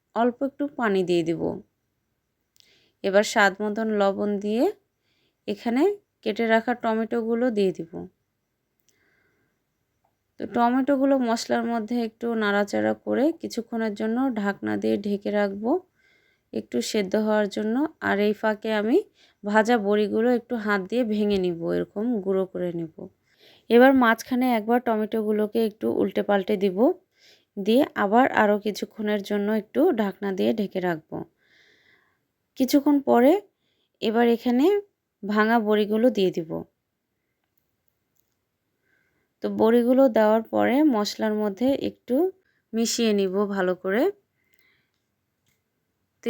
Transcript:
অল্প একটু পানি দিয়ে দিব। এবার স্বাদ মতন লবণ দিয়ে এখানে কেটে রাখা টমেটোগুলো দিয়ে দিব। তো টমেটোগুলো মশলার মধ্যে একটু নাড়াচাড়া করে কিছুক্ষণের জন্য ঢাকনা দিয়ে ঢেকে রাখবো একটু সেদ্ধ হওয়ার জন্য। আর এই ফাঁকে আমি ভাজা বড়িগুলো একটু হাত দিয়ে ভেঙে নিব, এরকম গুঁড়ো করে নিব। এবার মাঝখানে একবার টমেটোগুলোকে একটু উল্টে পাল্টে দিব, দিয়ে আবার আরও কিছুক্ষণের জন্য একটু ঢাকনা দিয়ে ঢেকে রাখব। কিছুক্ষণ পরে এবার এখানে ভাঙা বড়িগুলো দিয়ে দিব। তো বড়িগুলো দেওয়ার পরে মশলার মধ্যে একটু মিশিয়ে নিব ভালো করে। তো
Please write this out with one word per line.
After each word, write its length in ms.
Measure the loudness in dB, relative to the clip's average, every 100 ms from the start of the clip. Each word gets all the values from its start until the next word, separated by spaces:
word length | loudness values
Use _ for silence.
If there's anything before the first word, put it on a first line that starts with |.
| _
অল্প 240 | -2 0 0
একটু 200 | -6 -4 -8 -4
পানি 240 | 0 0
দিয়ে 180 | 0 0
দিব। 200 | 0 -2 -4 -6 -12 _ _ _ _ _ _ _ _ _ _ _ _ _
এবার 200 | 0 0
স্বাদ 280 | 2 2 2 2
মতন 280 | -4 -4 -2
লবণ 360 | 0 0 0 -4 -4
দিয়ে 260 | -2 -2 -2 -4 _ _ _ _ _ _ -12
এখানে 340 | -8 -4 0 0 -2 _ _
কেটে 240 | -8 -4 0
রাখা 260 | 0 0
টমেটোগুলো 720 | -4 -2 -2 -2 -4 -4 -2 -2
দিয়ে 220 | 0 -2
দিব। 200 | -2 -10 -14 -16 _ _ _ _ _ _ _ _ _ _ _ _ _ _ _ _ _ _ _ _ _ _ -12
তো 20 | -8
টমেটোগুলো 640 | 0 2 2 0 2 2 2
মশলার 460 | 0 -2 -2 -2 -2
মধ্যে 300 | -4 -4 -4
একটু 220 | -4 -6 -6
নাড়াচাড়া 580 | -2 0 0 0 0 -2 -2
করে 220 | -2 0 0 -2
কিছুক্ষণের 540 | -8 -8 -8 -6 -4
জন্য 220 | -4 -4 -2 -2
ঢাকনা 380 | -2 -4 -4 -4 -4
দিয়ে 200 | -2 -2
ঢেকে 340 | -2 -4 -2
রাখবো 400 | -2 -2 -2 -2 -4 -4 _ _ _ _ _ _
একটু 240 | -10 -6 -6
সেদ্ধ 320 | -4 -4 -2 -2
হওয়ার 220 | 0 0 0
জন্য। 260 | -2 -4 -2 -2 -4
আর 160 | -2 0
এই 140 | 0
ফাঁকে 360 | 0 -2 -2 -2
আমি 220 | -2 0 0 -2 _ _ _
ভাজা 320 | 0 2 4 2
বড়িগুলো 500 | 2 0 0 0 2
একটু 220 | 0 -2 -6
হাত 240 | -2 -2 -2
দিয়ে 140 | -4
ভেঙে 340 | -2 0 0 0
নিব, 220 | 0 -2 -4
এরকম 340 | -4 -4 -6 -4 -4
গুঁড়ো 240 | -2 -2 -2
করে 240 | -6 -6
নিব। 220 | -6 -10 -12 -20 -20 _ _ -20 _ 2
এবার 220 | 6 8
মাঝখানে 520 | 6 4 2 -2 -2 0
একবার 240 | 0 0 0
টমেটোগুলোকে 800 | 0 -2 -2 -2 -2 -2 -2 0
একটু 220 | -2 -2 -4
উল্টে 300 | -2 -2 -2
পাল্টে 320 | 0 0 0 -2
দিব, 220 | -2 2 0 0 _ _ _ _ _ -6
দিয়ে 260 | 0 2 2 -2
আবার 300 | 0 2 4
আরও 240 | 4 2 2
কিছুক্ষণের 600 | -2 -6 -10 -8 -4 -4
জন্য 260 | -2 -4 -2
একটু 280 | -2 -2 0 2
ঢাকনা 380 | 2 -2 -4 -6
দিয়ে 180 | -2 -2
ঢেকে 280 | -2 -4 -4
রাখব। 300 | -4 -4 -8 -14 -14 _ _ _ _ _ _ _ _ _ _ _ _ -4
কিছুক্ষণ 380 | 0 2 4 2
পরে 320 | 4 4 6 4 0 _ _ _ _ _
এবার 240 | -2 2 2
এখানে 360 | 2 0 2 2 2 -2 _ _ _
ভাঙা 340 | -4 0 2 2
বড়িগুলো 460 | 2 0 0 2 2
দিয়ে 200 | 2 0
দিব। 200 | -2 -6 -10 -12 _ _ _ _ _ _ _ _ _ _ _ _ _ _ _ _ _ _ _ _ _ _ _ _ _ _ _
তো 20 | -8 0
বড়িগুলো 440 | 4 4 4 4 4
দেওয়ার 340 | 4 4 2 0
পরে 260 | 0 2 4 4
মশলার 480 | 2 -2 -4 -2
মধ্যে 340 | -2 -2 -2 -2 0
একটু 340 | -4 -10 -4 0 0 -2 _ _ _
মিশিয়ে 400 | -4 -2 0 0
নিব 220 | 2 0 -2 -2
ভালো 260 | -2 -2 -2
করে। 280 | -2 0 0 -2 _ _ _ _ _ _ _ _ _ _ _ _ _ _ _ _ _ _ _ _
তো 40 | -2